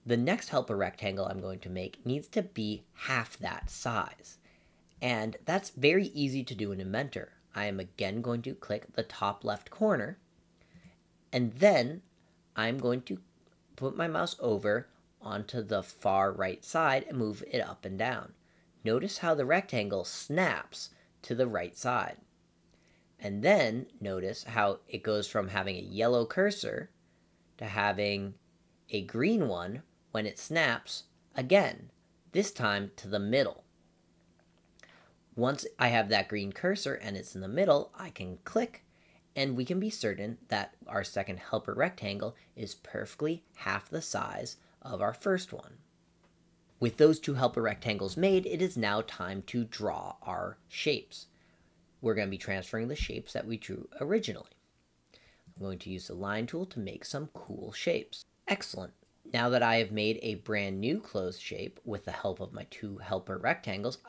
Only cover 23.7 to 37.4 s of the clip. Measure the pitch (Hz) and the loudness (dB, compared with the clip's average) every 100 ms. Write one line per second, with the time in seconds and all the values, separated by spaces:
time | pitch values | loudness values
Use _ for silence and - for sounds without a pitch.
23.7 | 113 127 - 101 95 95 110 - 113 101 | 2 -6 -8 -6 -2 -4 -4 -4 2 4
24.7 | 98 - 113 - 104 101 110 95 98 95 | 2 -4 -6 0 0 0 -2 0 0 -2
25.7 | 92 95 95 117 123 117 - 202 202 - | -4 -4 2 4 4 4 2 2 2 -4
26.7 | - - _ _ _ _ _ _ - 110 | -6 -8 _ _ _ _ _ _ -10 -6
27.7 | 104 101 98 104 101 98 98 _ _ _ | 2 2 4 2 0 -4 -8 _ _ _
28.7 | _ - 107 95 113 160 226 139 87 87 | _ -6 -6 -4 0 2 4 2 0 -4
29.7 | 120 - _ _ 110 107 - - 160 147 | -8 -12 _ _ -4 -4 -4 -2 2 2
30.7 | 117 - - - _ _ - 127 190 156 | 2 -4 -10 -10 _ _ -6 4 6 6
31.7 | - - _ _ _ _ 170 202 - 113 | 0 -12 _ _ _ _ 0 0 2 2
32.7 | 101 101 - 98 101 101 131 113 - - | 2 0 -8 -2 0 4 4 4 0 -12
33.7 | _ _ _ _ _ _ _ _ _ _ | _ _ _ _ _ _ _ _ _ _
34.7 | _ - - _ _ _ - 120 143 - | _ -20 -20 _ _ _ 0 2 2 -2
35.7 | - 127 117 101 107 95 107 98 95 180 | 2 4 6 6 4 2 -2 -4 -2 -2
36.7 | 196 143 - 107 98 - 95 | 0 -2 -4 -6 -8 -8 -8